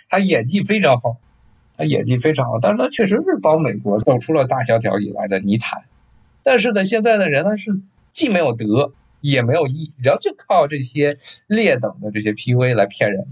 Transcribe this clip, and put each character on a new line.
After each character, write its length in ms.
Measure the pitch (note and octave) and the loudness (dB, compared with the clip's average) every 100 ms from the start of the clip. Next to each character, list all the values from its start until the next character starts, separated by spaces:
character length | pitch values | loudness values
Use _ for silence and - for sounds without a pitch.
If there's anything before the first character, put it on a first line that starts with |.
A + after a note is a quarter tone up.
| - | -4
他 120 | F#3+ | -2
演 260 | F#3+ C3+ A#2+ | 2 0 0
技 180 | G3 | -2
非 160 | - G#3+ | 0 0
常 180 | D#3 B2 | 2 2
好， 200 | A#2+ A#2+ _ _ _ _ _ - | 0 -6 _ _ _ _ _ -6
他 80 | |
演 220 | D3+ A2+ A2 | -2 0 0
技 120 | B2 | 0
非 140 | D3+ | 0
常 140 | D#3 B2 | 0 -2
好， 140 | A2+ | 0
但 100 | - | 0
是 60 | A3 | 0
他 100 | B3+ | -2
确 160 | - G3 | 0 0
实 120 | A3+ | 0
是 200 | F#4 C4+ | 0 0
帮 200 | D#3 D#3+ | 2 2
美 120 | C3+ | 0
国 260 | G#2 G#2 G#2 | -2 -2 0
走 180 | B2 B2 | 2 0
出 120 | - | 0
了 140 | D#3+ B2+ | 0 0
大 180 | C3 | -2
萧 160 | B2 A2+ | 0 0
条 200 | A2 G2 | 0 -2
以 100 | F#2+ | -4
来 180 | - G2+ | -6 -4
的 120 | F#2+ | -4
泥 180 | G2 A2 | 0 -2
潭。 260 | - - _ _ _ _ _ _ | -2 -10 _ _ _ _ _ _
但 140 | C4+ B3 | 2 2
是 120 | A#3+ | 2
呢， 140 | G#3 F#3+ | 0 0
现 180 | A3 | 0
在 140 | A3+ G#3 | 2 2
的 120 | F3 | 2
人 140 | C#3 | 2
他 140 | F#3+ G#3+ | 0 -2
是 240 | A3 F#3+ - _ _ | -4 -6 -6 _ _
既 160 | - C4+ | -4 0
没 100 | F#3 | 2
有 140 | C#3+ | 0
德 400 | A2+ G#2+ A#2 - _ _ _ | -2 0 0 0 _ _ _
也 220 | C#3+ C3 | 0 0
没 120 | A#2 | 2
有 140 | E3 C#3 | 0 0
义， 240 | D3+ D#3 - | -4 -10 -2
然 140 | B2+ G3 | 0 0
后 60 | |
就 120 | G4 | -2
靠 320 | - - F#3 D3 | -8 0 2 2
这 140 | D3 | -2
些 380 | B2+ D3+ C#3+ C#3+ - - - | -6 0 0 -2 -14 -18 -4
劣 320 | G#3+ G3 A#2+ | 0 2 0
等 220 | G#2 - | -2 -8
的 80 | G#2 | -8
这 120 | G#2 | -4
些 100 | G#2+ | -4
P 220 | G#2+ B2 | -4 -2
U 100 | B2 | 0
A 100 | B2+ | 2
来 120 | A2+ A#2 | 2 0
骗 260 | - G#2+ | 0 -2
人。 160 | G2 - | -2 -8